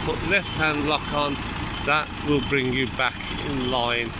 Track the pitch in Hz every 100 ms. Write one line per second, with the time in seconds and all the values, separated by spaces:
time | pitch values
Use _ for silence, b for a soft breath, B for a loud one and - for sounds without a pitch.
0 | 156 151 151 196 - - 156 147 143 147
1 | - 147 143 139 - - - - - 151
2 | 147 - 147 143 123 139 127 123 127 101
3 | 127 - - - 151 139 127 127 120 120
4 | 117